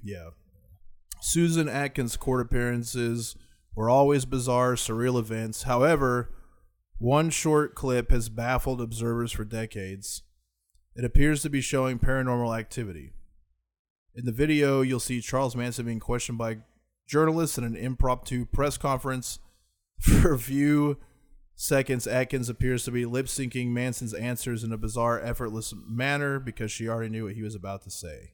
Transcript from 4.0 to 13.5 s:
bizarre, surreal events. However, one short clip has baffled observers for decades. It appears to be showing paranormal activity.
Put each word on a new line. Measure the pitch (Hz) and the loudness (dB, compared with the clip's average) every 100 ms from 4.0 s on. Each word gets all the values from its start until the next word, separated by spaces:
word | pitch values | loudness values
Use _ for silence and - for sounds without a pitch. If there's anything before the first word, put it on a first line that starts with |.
| 143 147 127 | 6 4 0
bizarre, | 131 123 123 127 | -4 0 2 2
surreal | 120 - 113 127 123 | 0 -2 -2 0 0
events. | 110 113 113 110 | -2 -4 -6 -6
However, | 135 123 143 160 131 123 117 - - _ _ _ _ - | 0 4 4 4 2 0 -4 -10 -16 _ _ _ _ -4
one | 120 143 165 | 2 4 2
short | 151 160 151 147 - | 0 2 2 2 -2
clip | 135 123 120 | 0 0 4
has | 127 113 | 4 4
baffled | 110 117 127 131 127 | -4 -2 0 0 -4
observers | 113 113 117 117 120 | -4 -4 -2 -2 -2
for | - 107 | -4 -6
decades. | 113 113 104 95 98 101 - - _ _ _ _ _ _ - | -6 -6 -8 -10 -10 -10 -12 -14 _ _ _ _ _ _ -6
It | 123 | 4
appears | 127 147 151 | 6 8 4
to | 151 | 0
be | 139 | -2
showing | 123 135 131 123 | 0 0 0 2
paranormal | 127 131 127 123 120 113 | 2 2 2 0 0 -2
activity. | 110 - 110 82 67 - - _ _ | -6 -8 -8 -10 -14 -16 -18 _ _